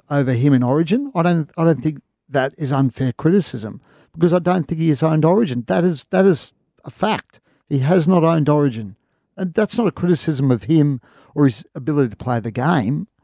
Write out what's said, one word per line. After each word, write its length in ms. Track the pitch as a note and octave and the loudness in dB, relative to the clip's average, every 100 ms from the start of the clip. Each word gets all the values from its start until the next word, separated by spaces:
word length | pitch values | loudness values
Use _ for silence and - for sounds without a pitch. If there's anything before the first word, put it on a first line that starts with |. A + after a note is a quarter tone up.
| _ | _
over 240 | C#3+ C3 | -2 0
him 200 | B2 C#3+ | 2 2
in 80 | C3+ | 2
Origin. 480 | B2 C#3+ E3 A3+ C#4+ F3+ | 2 0 0 -2 -2 -2
I 80 | |
don't, 260 | E3+ E3+ D3 - | 0 0 -2 -2
I 60 | E3 | 0
don't 160 | C#3 | 0
think 200 | D#3 C#3+ - _ _ | -2 -6 -12 _ _
that 260 | C3+ C3 - | -4 -4 -4
is 120 | C#3+ | -2
unfair 400 | C3+ C3+ - C3 | 0 0 0 -4
criticism 680 | - D#3 G3 - A#2+ G#2 - - _ _ | -2 0 2 0 -6 -12 -14 -20 _ _
because 200 | - F3 | -2 2
I 60 | F3 | 2
don't 280 | F3 F#3 D3+ | 2 -2 -2
think 140 | D#3+ | -2
he 80 | D#3+ | 0
has 120 | C#3+ | 2
owned 240 | D#3+ D#3+ D#3 | 2 2 2
Origin. 380 | G3 G#3 B2+ A2 | 2 0 -2 -2
That 180 | F#3 | 0
is, 220 | F3 D#3 - | 0 -2 -2
that 140 | F#3 G3 | 2 2
is 280 | D#3 - _ _ _ - | 2 -4 _ _ _ -20
a 60 | |
fact. 480 | - G#3 F#3 - _ _ _ _ | -6 -4 -4 -8 _ _ _ _
He 120 | C#3+ | -2
has 280 | C3+ F#3 D#3 | 2 2 2
not 160 | F#3 | 2
owned 260 | E3 E3 C#3+ | 2 2 2
Origin. 460 | D3 C#3+ A2+ G#2 G#2 _ _ _ - | 2 0 -2 -10 -14 _ _ _ -8
And 180 | F#3+ E3 | -6 -2
that's 220 | G#3+ - | -2 -2
not 80 | A3 | -2
a 40 | |
criticism 600 | - F3 E3 - C#3 C3+ | -2 0 0 -2 -2 0
of 120 | A#2+ G#2+ | 0 2
him 360 | D#3+ D3 C3 - _ _ | 2 2 0 -10 _ _
or 120 | - C#3+ | 0 0
his 180 | A#2 - | 0 -8
ability 360 | D#3+ C3+ D3 B2+ | -10 -4 -2 -2
to 60 | G2+ | -4
play 220 | - A#2+ | -4 -4
the 120 | A2 | -4
game. 560 | G#2 C#3 E3+ G#2 D3 G3+ _ | -4 -2 0 -2 -4 -8 _